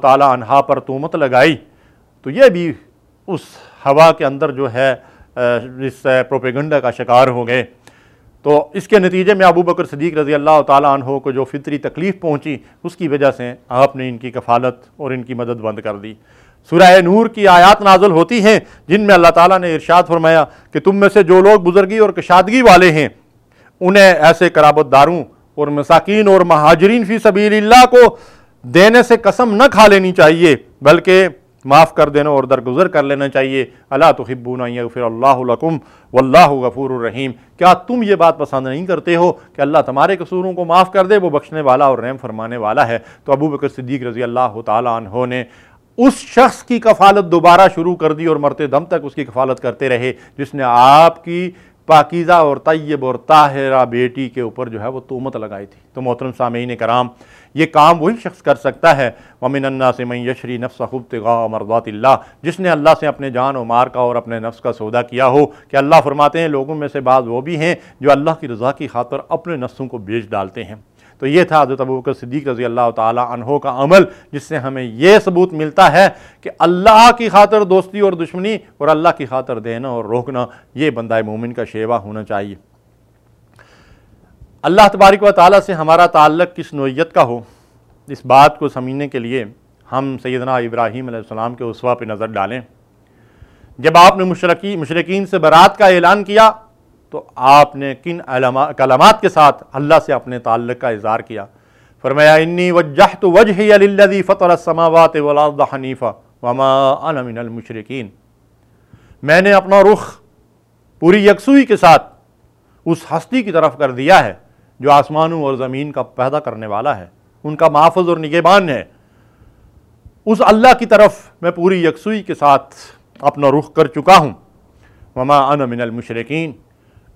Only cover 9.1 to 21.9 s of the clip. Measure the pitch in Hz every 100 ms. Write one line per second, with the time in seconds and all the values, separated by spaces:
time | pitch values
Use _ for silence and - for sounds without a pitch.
9.1 | 185 185 196 185 175 175 175 165 143 170
10.1 | 151 143 147 147 151 139 139 147 139 131
11.1 | 139 139 131 131 147 143 147 139 - 190
12.1 | 185 170 147 160 127 - _ 170 - 165
13.1 | 139 139 127 123 123 - 127 139 135 131
14.1 | 117 127 123 117 120 127 120 _ - 139
15.1 | 131 123 120 117 117 110 107 107 101 107
16.1 | 107 _ _ _ _ _ 170 185 185 175
17.1 | 208 226 226 196 175 185 208 202 185 202
18.1 | 165 165 240 202 202 - _ - 202 208
19.1 | 180 170 165 175 190 180 156 - 170 160
20.1 | 170 160 165 143 _ _ 156 196 196 202
21.1 | 208 170 185 196 214 175 185 190